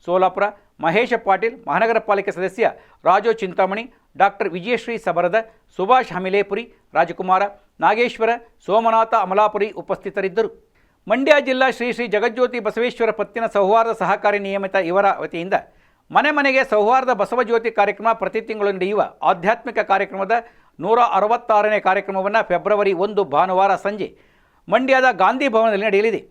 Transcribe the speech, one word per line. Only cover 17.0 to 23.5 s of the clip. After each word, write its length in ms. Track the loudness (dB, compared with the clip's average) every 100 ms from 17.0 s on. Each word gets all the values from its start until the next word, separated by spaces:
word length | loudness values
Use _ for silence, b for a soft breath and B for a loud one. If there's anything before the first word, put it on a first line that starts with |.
| 2 -2
ಬಸವಜ್ಯೋತಿ 500 | -2 -2 0 0 -2 0
ಕಾರ್ಯಕ್ರಮ 320 | 0 0 -2 -2
ಪ್ರತಿ 200 | -2 -6 -8
ತಿಂಗಳು 200 | -4 -2 -2
ನಡೆಯುವ 260 | -2 -2 -2 0 0
ಆಧ್ಯಾತ್ಮಿಕ 460 | 0 0 -2 -2 -6 0
ಕಾರ್ಯಕ್ರಮದ 440 | 0 -2 -6 -2 -2 -4 b b _
ನೂರ 220 | 0 2 4 2
ಅರವತ್ತಾರನೇ 640 | 0 0 2 2 4 0 0
ಕಾರ್ಯಕ್ರಮವನ್ನು 540 | 0 -2 -4 0 0 0
ಫೆಬ್ರವರಿ 420 | -2 0 0 0 0 -2
ಒಂದು 180 | -2 0
ಭಾನುವಾರ 400 | 0 0